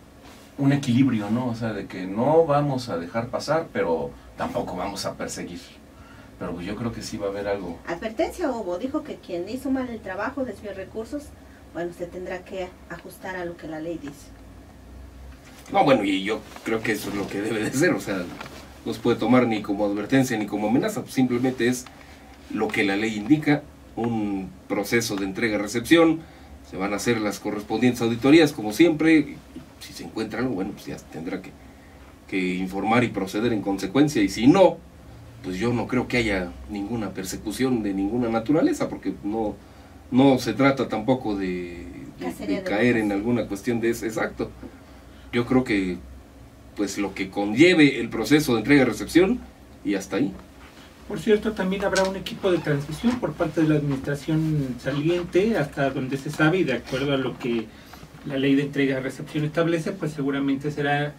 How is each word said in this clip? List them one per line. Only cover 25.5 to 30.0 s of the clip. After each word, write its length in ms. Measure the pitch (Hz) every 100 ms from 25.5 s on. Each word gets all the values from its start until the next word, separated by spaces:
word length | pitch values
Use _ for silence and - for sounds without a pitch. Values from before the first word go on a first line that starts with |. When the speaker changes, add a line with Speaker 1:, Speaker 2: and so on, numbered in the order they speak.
| 104 104 120 117 165 165 156 - - - - -
Speaker 3:
se 60 | 92
van 160 | 98
a 40 | 101
hacer 240 | - 110
las 200 | 104 95
correspondientes 600 | 104 104 104 110 123 120
auditorías, 520 | 117 117 135 160 147
como 200 | - 107
siempre, 440 | 104 170 151 160 160
y 180 | - - - - - -
si 120 | -
se 120 | -